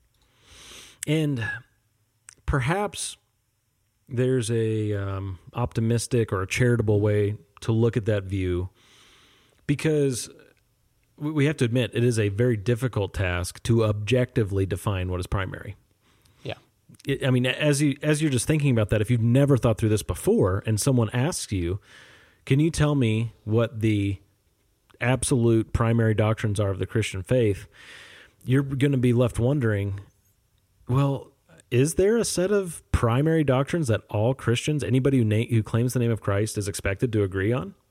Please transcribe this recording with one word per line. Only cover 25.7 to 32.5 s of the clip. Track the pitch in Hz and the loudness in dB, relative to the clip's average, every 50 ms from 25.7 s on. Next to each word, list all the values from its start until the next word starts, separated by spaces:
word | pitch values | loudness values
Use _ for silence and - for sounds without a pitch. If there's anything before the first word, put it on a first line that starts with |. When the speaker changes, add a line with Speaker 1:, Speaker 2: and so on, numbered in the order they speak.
Speaker 1:
primary | - - 117 113 117 117 113 110 110 | -2 -2 0 2 2 2 2 2 2
doctrines | 104 110 107 110 - - 110 101 101 | 2 2 0 0 0 -2 -4 -2 -2
are | 104 98 | -2 -2
of | 98 98 | -2 -4
the | 101 - | -4 -4
Christian | - 113 104 - - 95 92 | -2 -2 -2 -2 -4 -6 -4
faith?" | - 127 127 120 107 95 - - - _ - - - - - - - - - - - _ _ - | 0 2 2 4 2 0 -2 -6 -16 _ -20 -20 -20 -20 -20 -20 -20 -20 -20 -20 -20 _ _ -4
you're | - 127 135 143 | 0 0 2 0
gonna | 135 139 131 135 147 139 127 | 0 -2 0 0 2 2 2
be | 120 127 120 | 2 2 4
left | 120 127 117 - - | 4 2 2 0 0
wondering, | 117 123 143 151 123 113 107 101 98 101 98 98 101 - _ _ _ _ _ _ _ _ _ _ _ _ _ _ _ - | 0 0 0 2 0 0 0 0 -2 -4 -6 -8 -12 -16 _ _ _ _ _ _ _ _ _ _ _ _ _ _ _ -2
"Well, | 123 135 143 139 139 123 - - _ _ _ _ - - - - | 0 2 2 2 0 -4 -8 -12 _ _ _ _ -20 -20 -8 -2
is | - 120 139 156 156 | 2 2 2 2 2
there | - 190 202 226 233 | 2 2 2 2 2
a | 208 | 0
set | - - - 175 190 | -2 -2 -2 0 0